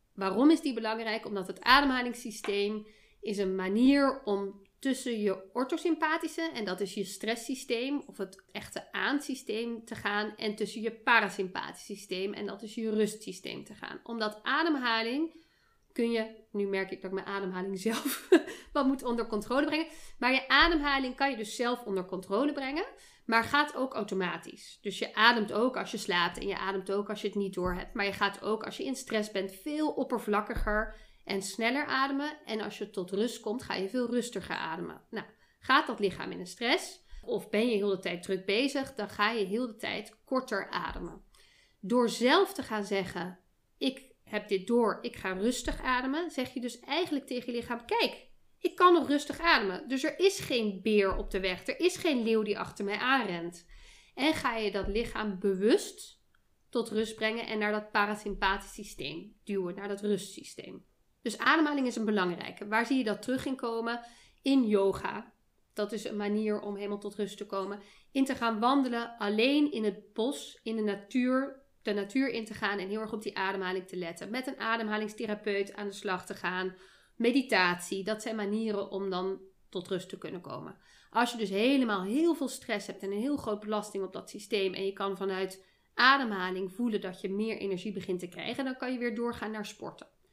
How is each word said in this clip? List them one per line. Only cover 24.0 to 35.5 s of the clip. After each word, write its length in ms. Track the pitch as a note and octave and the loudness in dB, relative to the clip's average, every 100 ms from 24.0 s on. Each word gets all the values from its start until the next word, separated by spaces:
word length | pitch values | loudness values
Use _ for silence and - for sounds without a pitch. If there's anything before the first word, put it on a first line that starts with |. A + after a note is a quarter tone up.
| G3+ F#3+ F3+ E3 - - - - | -2 -2 -2 -4 -8 -16 -18 -12
Dus 180 | G3+ F#3 | -8 -6
je 160 | - - | -4 6
ademt 380 | A3+ A#3+ G3+ | 6 6 4
ook 240 | G#3+ B3+ A3 | 2 2 0
als 140 | F#3+ | -4
je 60 | G#3+ | -4
slaapt 400 | - F3 F3 F3 | 0 2 2 0
en 100 | G3 | -4
je 100 | F3+ | -4
ademt 340 | F#3 G3 F#3 | -2 -4 -2
ook 180 | G3+ G#3 | -2 -2
als 120 | G#3 | -4
je 60 | G#3 | -4
het 80 | G3+ | -2
niet 180 | G3 | -2
doorhebt, 400 | F#3+ F3+ F3+ - | -2 -2 -2 -4
maar 120 | A3+ G3+ | -2 -2
je 80 | |
gaat 280 | G3 G3+ G3+ | 0 -2 0
ook 220 | G#3 A3 | -2 -2
als 140 | - - | -4 -6
je 80 | C4+ | -4
in 100 | B3+ | -6
stress 360 | - A3 G#3+ | -2 -2 0
bent 200 | G3 F#3+ | -2 -4
veel 380 | - D4+ D4 D4+ | -6 -6 -2 0
oppervlakkiger 1080 | - C4+ B3+ - G#3 G#3 A#3 - G#3 A3 - - - | 0 -2 -2 0 0 0 -2 0 0 -2 -8 -20 -14
en 180 | - G3 | -6 -4
sneller 440 | F#3+ - A3+ C4+ D4 | -4 -2 0 0 0
ademen. 520 | C4 C#4 C#4 D4 D4+ - | 0 0 0 -2 -6 -6
En 160 | G#3+ | -4
als 160 | G#3 - | -4 -6
je 120 | G#3 | -6
tot 220 | - F3+ | -6 -2
rust 280 | G3 A#3+ - | 0 0 -2
komt, 240 | G#3+ B3 | -4 -4
ga 100 | - - | -4 -4
je 140 | F#3+ | -2
veel 200 | B3+ A#3+ | 0 0
rustiger 460 | A#3+ A#3 G3 F3+ - | 0 -2 -4 -6 -4
ademen. 460 | D#3+ E3 E3 - _ | -4 -6 -8 -10 _
Nou, 160 | A3 - - _ | -10 -10 -14 _